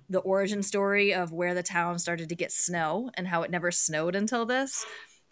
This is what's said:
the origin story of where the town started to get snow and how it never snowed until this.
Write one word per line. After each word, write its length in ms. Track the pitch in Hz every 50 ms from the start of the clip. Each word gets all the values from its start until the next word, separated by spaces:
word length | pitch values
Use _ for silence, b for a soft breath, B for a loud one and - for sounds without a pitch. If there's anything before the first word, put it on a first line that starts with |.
| - -
the 120 | 185 185
origin 420 | - 185 190 196 196 190 214 202 196
story 500 | - - 202 196 196 202 202 202 202 190
of 200 | 185 180 165 160
where 200 | 165 175 180 180
the 120 | 180 175
town 340 | - 190 175 170 175 175 175
started 300 | - - 170 165 165 156
to 80 | 175
get 160 | 170 170 - -
snow 580 | - - - 180 170 165 156 160 196 247 262 -
and 120 | - 180
how 160 | 185 175 170 170
it 80 | -
never 220 | 175 175 160 175 170
snowed 420 | - - - 156 151 160 175 180
until 320 | 196 208 214 254 233 233
this. 400 | 220 247 262 269 269 - - - B B B B B B B B B